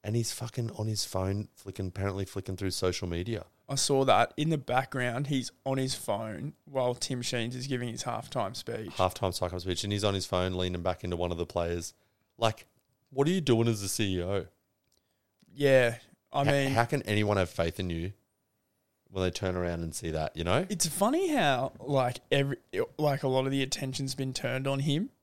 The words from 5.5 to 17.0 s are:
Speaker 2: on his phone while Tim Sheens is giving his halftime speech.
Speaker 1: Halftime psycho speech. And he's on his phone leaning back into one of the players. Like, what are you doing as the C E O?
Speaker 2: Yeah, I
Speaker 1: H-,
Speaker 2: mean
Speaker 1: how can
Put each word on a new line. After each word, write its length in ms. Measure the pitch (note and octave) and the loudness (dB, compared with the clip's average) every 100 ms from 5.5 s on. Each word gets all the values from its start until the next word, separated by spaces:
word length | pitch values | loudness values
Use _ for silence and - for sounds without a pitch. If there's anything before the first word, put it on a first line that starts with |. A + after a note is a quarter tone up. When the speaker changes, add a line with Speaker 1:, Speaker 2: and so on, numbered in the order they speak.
| _ - | _ -4
Speaker 2:
on 120 | C3+ | -2
his 160 | C3 | -2
phone 600 | B2+ - G#2 A2 F#2+ D3 - - | -4 -2 -4 -4 -8 -10 -12 -6
while 300 | C3+ B2 A#2+ | 0 0 0
Tim 260 | - B2+ | -4 -4
Sheens 340 | A#2 B2 A2+ B2+ | -2 -2 -2 -4
is 120 | C3 | -4
giving 220 | B2+ A#2+ | -4 -4
his 140 | A2+ | -6
halftime 520 | - A2+ A2+ B2+ G2+ B2 | -6 -6 -6 -4 -4 -4
speech. 360 | - A2+ G#2+ | -8 -8 -8
Speaker 1:
Halftime 420 | - F#2 - F#2+ | 2 2 2 -2
psycho 260 | F2 F2+ F2+ | 0 -2 -2
speech. 240 | F2+ F2 | -4 -2
And 80 | G2+ | 0
he's 140 | G2+ G#2 | 0 2
on 80 | |
his 120 | G2 F2+ | 0 0
phone 280 | F#2 F#2 | 0 2
leaning 280 | F#2 F2+ F2+ | 0 -2 0
back 220 | F2 F2 | -2 -2
into 140 | F2+ F2 | -4 -2
one 140 | F2 | -2
of 60 | E2+ | -2
the 80 | E2+ | -2
players. 480 | F2 E2+ F2 E2+ - _ _ _ - | -2 -2 -2 -6 -14 _ _ _ 0
Like, 280 | A2+ G#2+ - _ _ _ _ | 0 0 -16 _ _ _ _
what 180 | C3 C#3+ | 0 2
are 40 | |
you 100 | F#3+ | 2
doing 260 | C3+ A2+ A#2 | 4 4 4
as 140 | G#2+ | 2
the 80 | G2 | -2
C 260 | - G#2 F#2 | 0 0 0
E 60 | |
O? 220 | F2 G2 - _ _ _ _ _ _ _ _ _ _ | 0 -2 -4 _ _ _ _ _ _ _ _ _ _
Speaker 2:
Yeah, 420 | C#3 C#3 C3 A#2+ A#2+ - _ _ | 0 6 8 6 0 -14 _ _
I 100 | C3+ | 0
Speaker 1:
H-, 40 | C#3+ | 4
Speaker 2:
mean 240 | C#3+ C3+ | 4 4
Speaker 1:
how 140 | C3+ A#2 | 2 2
can 160 | C#3+ | 0